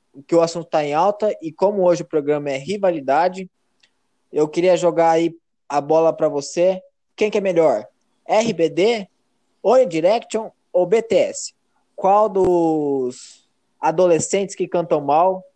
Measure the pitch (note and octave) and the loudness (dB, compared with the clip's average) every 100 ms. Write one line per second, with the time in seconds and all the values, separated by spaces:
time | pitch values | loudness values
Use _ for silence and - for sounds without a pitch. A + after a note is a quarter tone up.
0 | _ C#3 - E3+ E3 E3+ D#3 D#3+ D3 D3 | _ -20 0 0 2 -4 -4 -4 -2 0
1 | G3 G#3 G#3+ - D#3+ D3+ F#3+ G#3 F3+ E3+ | 0 0 -4 -4 -10 -2 -2 2 2 0
2 | D#3+ D#3 C#3+ D3 C#3+ C3+ C#3 G3+ G3 E3 | -2 -4 -2 -2 -4 -6 -6 -2 -2 -2
3 | C3 C#3+ F3+ F#3 F#3 _ _ _ _ _ | 0 0 0 -4 -14 _ _ _ _ _
4 | _ _ _ D3+ D3+ E3 F3+ E3+ E3+ D#3+ | _ _ _ -4 -2 0 2 2 2 2
5 | E3 E3 E3+ E3 _ _ _ C#3+ C#3+ D#3+ | 2 2 -2 -6 _ _ _ -6 0 2
6 | E3 D#3 D#3 C#3+ C#3 F3 F3+ F#3 - _ | 2 0 -2 -2 -6 0 0 0 -10 _
7 | _ - G#3+ G#3+ G3 E3+ D#3 G#2+ - _ | _ -4 -2 -2 0 2 2 0 -6 _
8 | _ _ - G3+ A#3 F3 E3 D3+ G#3 A3+ | _ _ -2 0 0 -2 -2 2 0 0
9 | F#3+ _ _ _ _ _ F#3+ B3+ A#3 D#3+ | -6 _ _ _ _ _ 2 4 2 2
10 | F3 A3+ - A3 A3 - _ F3+ F3 A3 | 0 0 -2 -8 -8 -16 _ -2 2 0
11 | A3+ F#3 G2+ - - - _ _ _ - | 2 0 0 -4 -14 -18 _ _ _ -2
12 | F#3+ G3+ G#3+ F#3+ F#3 F3 E3 D#3+ D3 C#3 | 2 4 2 2 2 2 0 0 -2 -4
13 | B2+ - - - _ _ _ _ D#3 E3+ | -4 -8 -20 -20 _ _ _ _ -2 2
14 | F#3 D#3+ - G3 G3 - F#3 F3 E3+ D#3 | 2 2 0 -2 -4 -6 -4 -4 -2 -2
15 | C#3 D3+ F#3 F#3+ - | 2 2 2 0 -10